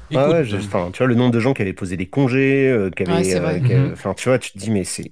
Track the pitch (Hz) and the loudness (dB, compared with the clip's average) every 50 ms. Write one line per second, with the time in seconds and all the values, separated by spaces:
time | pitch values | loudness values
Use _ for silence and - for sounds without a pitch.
0 | - - 151 139 135 147 160 170 151 117 107 98 104 101 98 104 87 87 92 - | -12 -4 0 2 2 4 4 2 2 0 -2 -4 -4 -2 -4 -4 -4 -4 -2 0
1 | 127 131 120 117 123 127 117 117 110 127 139 - 107 95 90 - 104 90 92 87 | 0 2 4 4 4 4 2 2 2 2 0 0 -2 -4 -4 -6 -8 -8 -6 -6
2 | 92 - - 139 143 127 120 135 135 135 135 139 135 131 131 117 98 95 85 - | -6 -4 0 0 0 2 2 2 2 2 2 2 2 2 2 2 0 -2 -2 -4
3 | 98 87 87 95 95 95 92 87 87 85 - - 127 123 113 131 135 - - - | -2 0 0 0 2 2 0 0 0 -2 -2 0 0 2 2 2 2 0 -2 -6
4 | - 101 95 - - 123 131 123 - - - 98 98 110 110 101 90 - - - | -6 -6 -6 -4 0 0 0 0 0 -6 -12 -10 -4 -2 -2 -2 -2 -2 -6 -8
5 | 85 - | -10 -12